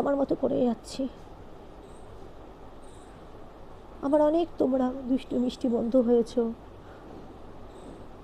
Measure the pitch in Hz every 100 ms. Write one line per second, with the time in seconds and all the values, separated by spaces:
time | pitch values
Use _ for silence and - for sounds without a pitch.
0 | 277 277 269 320 247 277 247 226 - -
1 | 262 - - - - - - - - -
2 | - - - - - - - - - -
3 | - - - - - - - - - -
4 | 277 302 302 330 339 - 269 262 254 269
5 | 247 262 - 254 247 - 262 226 233 262
6 | 240 240 233 - 226 233 - - - -
7 | - - - - - - - - - -
8 | - -